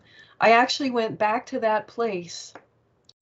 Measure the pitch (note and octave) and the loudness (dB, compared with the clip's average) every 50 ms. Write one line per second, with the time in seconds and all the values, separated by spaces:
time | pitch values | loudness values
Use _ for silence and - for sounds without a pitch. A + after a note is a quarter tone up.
0 | _ _ _ - - _ _ - - G#3+ A3+ A#3 B3+ C4 - - D4 C4 A#3+ A#3+ | _ _ _ -20 -20 _ _ 2 4 6 6 6 4 2 0 -4 -4 -4 -2 -2
1 | A3+ - C3+ E3 G#3+ G#3+ G#3+ B3 B3 - C4+ B3 A3 A3 G#3+ G#3+ G#3+ - - - | -4 -4 -4 -2 -2 -2 -2 -2 -6 -6 -6 -2 0 0 0 0 -2 -6 -6 -4
2 | A#3 A3+ G3 F3 F3 E3 - - - - - - _ _ _ _ _ _ _ _ | -4 -4 -4 -6 -8 -10 -14 -18 -18 -18 -20 -20 _ _ _ _ _ _ _ _
3 | _ _ _ _ | _ _ _ _